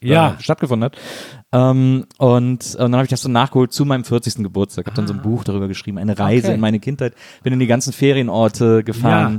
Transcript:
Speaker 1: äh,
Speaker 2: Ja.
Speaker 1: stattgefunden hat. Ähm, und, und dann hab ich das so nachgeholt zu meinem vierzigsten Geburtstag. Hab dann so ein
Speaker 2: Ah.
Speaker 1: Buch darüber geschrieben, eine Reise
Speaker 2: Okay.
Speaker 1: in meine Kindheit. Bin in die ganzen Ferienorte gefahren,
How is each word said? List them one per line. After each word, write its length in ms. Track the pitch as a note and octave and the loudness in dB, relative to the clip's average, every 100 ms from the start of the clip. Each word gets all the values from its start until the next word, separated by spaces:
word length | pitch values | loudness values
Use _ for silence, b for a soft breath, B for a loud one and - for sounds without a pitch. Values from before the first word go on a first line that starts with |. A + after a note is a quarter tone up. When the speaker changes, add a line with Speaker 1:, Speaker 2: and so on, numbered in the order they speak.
Speaker 1:
äh, 60 | A#2+ | 0
Speaker 2:
Ja. 280 | D#3 D#3 F#2+ | 2 2 -2
Speaker 1:
stattgefunden 460 | - - D3 A#2+ A#2+ | -4 -4 -2 -2 -2
hat. 100 | - B B B B _ | -6 B B B B _
Ähm, 240 | B2 B2+ C3 C3 C3 - _ | 2 4 4 4 2 -2 _
und, 560 | C3 B2 B2 B2 - | 2 4 2 -2 -6
und 40 | - | -2
dann 180 | B2 B2 | 0 2
hab 80 | |
ich 60 | C3 | 0
das 100 | B2+ | -2
so 60 | C3+ | 0
nachgeholt 440 | A#2 C3 C3 B2+ | 0 2 2 0
zu 120 | - | 0
meinem 200 | C#3+ C3+ | 0 0
vierzigsten 380 | A#2 A#2 A#2 - | 0 -2 -2 -6
Geburtstag. 440 | G2+ F#2+ G2+ - F2+ | -6 -2 -4 -4 -8
Hab 80 | |
dann 120 | - G#2 | -6 -4
so 60 | |
ein 60 | G2+ | -4
Speaker 2:
Ah. 20 | |
Speaker 1:
Buch 220 | G#2 A#2 | -4 -4
darüber 240 | G#2 G2+ G2 | -2 -4 -4
geschrieben, 300 | F#2+ - G2 | -6 -8 -6
eine 200 | G2+ G2+ | -4 -2
Reise 300 | G2+ A#2+ A2+ | 2 2 2
Speaker 2:
Okay. 60 | |
Speaker 1:
in 60 | A2 | 0
meine 200 | A2 A2 | 0 0
Kindheit. 340 | A#2 C#3 B2+ - B B | -4 -6 -6 -8 B B
Bin 100 | - | -4
in 60 | B2+ | 0
die 80 | B2 | 2
ganzen 260 | A#2 C#3 | 0 0
Ferienorte 920 | - C3+ C#3 A#2+ G2+ A2 - A#2 A2+ | 0 2 2 0 2 0 2 4 4
gefahren, 520 | A2 A2+ A#2 A2 G#2+ | 2 -2 2 2 2